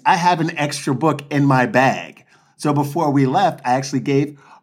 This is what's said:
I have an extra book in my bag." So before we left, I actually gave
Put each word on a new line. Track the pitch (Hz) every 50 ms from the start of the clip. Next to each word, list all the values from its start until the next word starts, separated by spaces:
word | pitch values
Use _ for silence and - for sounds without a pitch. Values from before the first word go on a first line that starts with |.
| -
I | - 165
have | 170 170 180 180 165
an | 156 165 170
extra | 151 147 143 143 - - 156 135
book | 123 165 160 143 143 - -
in | 151 139 139
my | 139 135 131 123
bag." | 113 104 123 135 127 101 90 85 76 - - _ _ _ _ _ _ _
So | - - 151
before | 143 147 143 143 143 170 165 147
we | 135 143 135
left, | 127 143 190 202 165 - - -
I | 127
actually | 127 135 135 139 - 131
gave | 107 143 139 139 147 143 - - - - - -